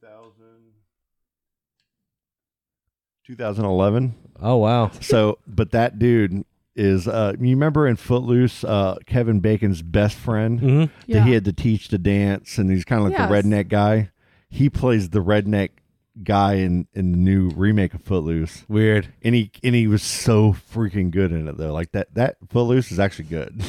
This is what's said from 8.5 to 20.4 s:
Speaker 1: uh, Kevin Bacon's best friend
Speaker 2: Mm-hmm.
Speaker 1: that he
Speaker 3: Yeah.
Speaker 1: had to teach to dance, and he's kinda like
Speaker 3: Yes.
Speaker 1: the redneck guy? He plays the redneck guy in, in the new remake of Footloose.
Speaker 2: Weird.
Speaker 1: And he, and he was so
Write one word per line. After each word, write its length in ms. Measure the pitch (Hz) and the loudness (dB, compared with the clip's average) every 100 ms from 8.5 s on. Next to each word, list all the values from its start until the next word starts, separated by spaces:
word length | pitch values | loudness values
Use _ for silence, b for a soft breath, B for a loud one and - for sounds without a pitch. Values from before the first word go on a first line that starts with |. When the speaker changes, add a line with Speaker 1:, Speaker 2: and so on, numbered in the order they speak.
| - | 0
Speaker 1:
uh, 320 | - 104 95 92 - | -2 0 0 -4 -4
Kevin 340 | 123 113 104 | -2 0 2
Bacon's 400 | 107 107 104 85 | 2 2 0 -2
best 340 | 85 101 107 - | -2 0 0 -2
friend 440 | - 107 113 120 | -4 -2 -2 0
Speaker 2:
Mm-hmm. 520 | 139 143 160 - - | 2 2 2 -4 -2
Speaker 1:
that 100 | 107 | 2
he 80 | 120 | 4
Speaker 3:
Yeah. 40 | |
Speaker 1:
had 100 | 113 | 4
to 80 | 98 | 0
teach 360 | - 117 110 - | -2 0 -2 -2
to 100 | 101 | -2
dance, 600 | 98 101 101 98 - - | 0 2 0 -2 -6 -4
and 120 | 95 | 0
he's 140 | 95 | -2
kinda 200 | - 117 | -2 0
like 80 | 101 | 0
Speaker 3:
Yes. 160 | 370 104 | 0 0
Speaker 1:
the 60 | |
redneck 340 | 101 101 104 90 | 2 2 0 0
guy? 420 | 104 104 110 101 _ _ _ _ | 0 2 0 -2 _ _ _ _
He 200 | - 139 | -2 0
plays 400 | - 127 110 87 | 0 0 0 0
the 120 | 101 | -2
redneck 480 | 90 104 101 104 95 _ _ _ _ 113 | 0 0 0 -2 -2 _ _ _ _ -12
guy 320 | 95 101 101 | -2 0 2
in, 320 | 98 92 87 - | 2 0 -2 -4
in 180 | 101 92 | -4 -2
the 60 | 87 | 2
new 320 | 92 95 90 | 2 2 0
remake 440 | 78 101 104 90 | 0 0 2 0
of 80 | - | -4
Footloose. 600 | - 92 78 82 82 - - | -4 -4 -2 -2 -4 -8 -4
Speaker 2:
Weird. 400 | 104 110 107 90 - | 0 2 2 -2 -6
Speaker 1:
And 120 | 113 | -2
he, 160 | 120 104 - | 0 -2 -4
and 100 | 127 | 0
he 120 | 120 107 | 2 2
was 140 | 104 | 0
so 500 | - - - 107 | -2 -4 0 4